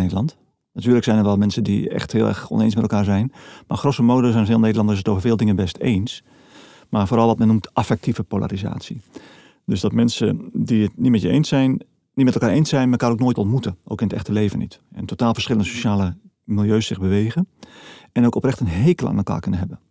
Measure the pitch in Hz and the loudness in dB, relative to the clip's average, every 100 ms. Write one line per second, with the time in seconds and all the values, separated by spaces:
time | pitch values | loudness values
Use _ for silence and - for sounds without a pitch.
0 | 90 95 147 - _ _ _ - 110 123 | 0 -2 -4 -6 _ _ _ -6 2 2
1 | 113 110 101 101 104 107 101 104 - - | 4 2 2 2 0 0 -2 -2 -2 -6
2 | - 113 107 104 - 107 110 107 110 104 | -4 0 0 -2 -4 0 0 0 0 0
3 | 101 98 127 - - - - 117 143 135 | 0 0 -2 -6 -20 -18 -8 -4 -2 2
4 | 117 127 123 113 104 113 110 107 107 101 | 2 4 4 2 2 2 2 2 2 0
5 | 95 98 98 113 110 95 90 - 131 101 | 0 0 0 2 2 0 -2 -4 -2 -2
6 | 98 - _ _ _ - - - - 110 | -2 -10 _ _ _ -20 -20 -20 -6 -2
7 | 98 117 117 113 110 110 - - 110 113 | 0 4 4 4 2 2 0 -4 -2 -2
8 | - 110 104 101 104 98 101 - - 117 | -4 -6 -4 -4 -4 -6 -8 -10 -12 -14
9 | - - - - - _ - 95 110 113 | -16 -20 -20 -20 -20 _ -6 -2 0 2
10 | 117 - 107 78 - - 110 113 104 - | 0 2 0 -2 -6 -6 0 2 0 0
11 | 127 117 87 131 156 139 131 131 - _ | 2 2 2 2 2 2 2 0 -6 _
12 | _ - 127 117 117 143 156 143 127 120 | _ 0 2 2 2 2 2 2 2 2
13 | 123 113 127 120 101 127 - 90 - 104 | 0 0 0 0 0 0 -2 -8 -8 -4
14 | 104 - - 104 104 - - - _ - | -4 -4 -4 -2 0 -2 -8 -12 _ -12
15 | 90 - 117 113 - 113 101 - 117 101 | -8 -2 0 0 -2 -2 -2 -2 -2 0
16 | 95 87 - _ - 104 104 110 110 107 | -2 -4 -14 _ -6 -2 2 0 0 -4
17 | 95 101 110 139 190 _ - - - - | -2 0 0 -2 -4 _ -20 -20 -20 -20
18 | - - 120 - - 127 110 82 139 180 | -8 0 2 2 -2 -2 -2 2 2 2
19 | - 104 98 101 - 92 95 - _ | 0 -2 -2 -4 -4 -4 -4 -10 _